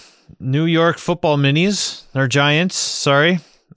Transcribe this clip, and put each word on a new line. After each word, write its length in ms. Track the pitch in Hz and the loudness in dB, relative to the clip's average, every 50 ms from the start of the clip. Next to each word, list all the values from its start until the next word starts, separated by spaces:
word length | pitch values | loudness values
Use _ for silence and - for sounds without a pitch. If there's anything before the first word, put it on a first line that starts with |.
| - - _ _ _ _ - _ | -12 -20 _ _ _ _ -20 _
New 280 | 101 127 135 151 160 | -6 -4 -2 0 0
York 320 | 170 165 160 165 170 156 - | 0 2 2 2 2 0 -2
Football 400 | - - 175 - - 156 147 143 | -4 -4 -4 -2 0 0 2 2
Minis, 680 | 139 139 139 160 180 208 202 175 - - - - - _ - | 2 2 2 2 0 0 -2 -2 -6 -6 -8 -12 -18 _ -2
or 140 | 135 135 123 | -2 -2 0
Giants, 480 | 120 143 139 147 147 156 180 185 - | 2 2 2 2 2 2 0 -2 -2
sorry. 640 | - - - - - - 147 139 143 151 175 185 160 - _ _ _ _ _ - | -4 -6 -6 -6 -4 0 2 2 4 4 2 0 -2 -4 _ _ _ _ _ -20